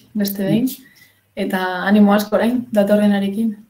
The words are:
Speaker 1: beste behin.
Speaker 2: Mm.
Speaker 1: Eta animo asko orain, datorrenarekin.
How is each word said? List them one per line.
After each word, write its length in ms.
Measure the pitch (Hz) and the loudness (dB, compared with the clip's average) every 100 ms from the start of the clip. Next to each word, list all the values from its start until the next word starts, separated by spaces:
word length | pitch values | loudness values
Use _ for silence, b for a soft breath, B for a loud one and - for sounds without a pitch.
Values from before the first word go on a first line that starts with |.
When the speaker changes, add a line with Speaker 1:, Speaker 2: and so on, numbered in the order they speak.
| _ | _
Speaker 1:
beste 300 | 214 202 196 | -6 -6 -4
behin. 220 | 196 220 262 | -2 0 -2
Speaker 2:
Mm. 180 | - b b b b b - | -6 b b b b b -8
Speaker 1:
Eta 260 | 196 185 185 180 180 | -6 -4 -4 -4 2
animo 260 | 208 202 | 4 4
asko 220 | 202 208 196 | 4 0 -2
orain, 320 | 220 254 - | 0 -2 -2
datorrenarekin. 840 | 208 202 208 208 202 196 196 226 208 - | 0 2 2 2 0 -2 -4 -4 -6 -12